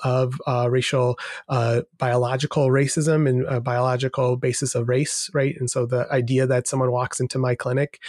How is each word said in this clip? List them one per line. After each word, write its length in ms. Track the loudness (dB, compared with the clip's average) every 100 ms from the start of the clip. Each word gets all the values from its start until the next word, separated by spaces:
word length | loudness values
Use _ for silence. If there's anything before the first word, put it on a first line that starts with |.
of, 360 | 0 0 0 -2 -2
uh, 220 | 0 2
racial, 480 | 2 2 2 2 0 -8 -12 -4
uh, 320 | 0 2 0 -2 -4
biological 720 | 0 2 0 -2 -2 2 4
racism 580 | 4 2 0 2 2 2
and 180 | 2 0
a 140 | -2
biological 800 | -2 0 0 0 -2 0 0 0
basis 380 | -2 -2 -2 -2
of 120 | 0
race, 420 | 0 0 -4 -4
right? 220 | 0 0 -2
And 100 | -4
so 160 | -2 -2
the 220 | -2 0
idea 340 | 0 2 2 2
that 200 | 2 0
someone 240 | 0 0
walks 280 | 0 -2 -4
into 180 | -4 -2
my 180 | -2 -2
clinic, 440 | -2 -2 -2 -6